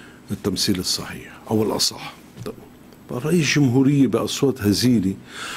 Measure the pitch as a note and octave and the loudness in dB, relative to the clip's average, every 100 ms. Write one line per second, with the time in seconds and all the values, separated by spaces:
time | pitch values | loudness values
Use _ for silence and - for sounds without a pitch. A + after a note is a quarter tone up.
0 | - - - G2+ G2+ F#2 - F#2 F2+ - | -20 -20 -12 -6 -4 -2 -2 -2 -4 -6
1 | - E2+ - - - A2 A2 - - - | -8 -14 -16 -16 -4 -2 0 -2 -2 -4
2 | - - - - - - - - - - | -12 -16 -20 -16 -14 -14 -18 -20 -20 -20
3 | - B2 D3 F3 C3+ D3+ C#3 B2+ C3+ C#3+ | -10 -6 0 2 2 4 4 4 4 4
4 | B2+ A2+ G#2+ - C#3 - G2+ F#2+ B2+ A#2 | 4 2 -2 0 0 0 0 2 4 2
5 | F#2+ F#2+ - - - | 2 -2 -8 -14 -12